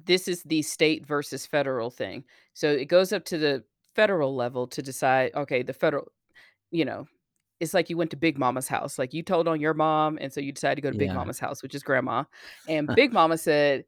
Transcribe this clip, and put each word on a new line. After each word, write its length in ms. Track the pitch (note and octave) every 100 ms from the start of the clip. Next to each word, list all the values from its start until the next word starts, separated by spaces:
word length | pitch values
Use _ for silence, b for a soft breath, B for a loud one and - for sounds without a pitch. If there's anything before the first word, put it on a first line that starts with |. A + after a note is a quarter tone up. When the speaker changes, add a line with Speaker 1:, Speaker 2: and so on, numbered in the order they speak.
| D#3+
Speaker 1:
this 220 | F3+ F#3
is 140 | F3
the 180 | C#3+ D#3
state 440 | C#3+ - D#3 D#3+ -
versus 400 | D3 D3 C#3+ -
federal 440 | D3+ C#3 C3 A#2
thing. 340 | - G2 G2+ - _ _
So 160 | - D3+
it 160 | C#3+ C#3+
goes 260 | F3+ F#3+
up 120 | G3+ -
to 120 | E3
the 260 | D3 C3+ - _ _
federal 420 | - G#3+ F#3 C3+ C3+
level 300 | B2 C3 B2
to 140 | -
decide, 500 | C3+ B2+ C3+ C3 B2+
okay, 280 | - C#3+ C3
the 100 | C3
federal, 380 | - E3 C#3+ - _ _ b b b _
you 140 | E3
know, 240 | C3 A2 D3 _ _ _ _ _
it's 140 | D#3+
like 160 | F#3 D#3+
you 60 | E3+
went 140 | E3
to 40 | C#3+
Big 200 | E3 C#3
Mama's 300 | B2+ B2+ -
house. 300 | C3+ C#3+ -
Like, 160 | C3
you 80 | D#3
told 260 | E3+ F3+ E3
on 120 | D#3+
your 140 | D3+
mom, 440 | D#3 D#3 D#3 D#3 D#3
and 120 | C3+
so 80 | D3
you 120 | C#3+
decided 240 | C#3+ C#3+ C#3
to 60 |
go 80 | C#3
to 60 | A#2+
Big 160 | C#3
Speaker 2:
Yeah. 20 |
Speaker 1:
Mama's 240 | F#2 B2+ C3+
house, 220 | - C#3
which 120 | C3+
is 80 | C#3
grandma, 400 | - C3 B2+ A#2 - b b b -
and 280 | D#3 D3
Speaker 2:
<laughs> 0 |
Speaker 1:
Big 180 | A#2+ C4+
Mama 260 | A3 D#3+ E3
said, 460 | E3 D3 D3 C3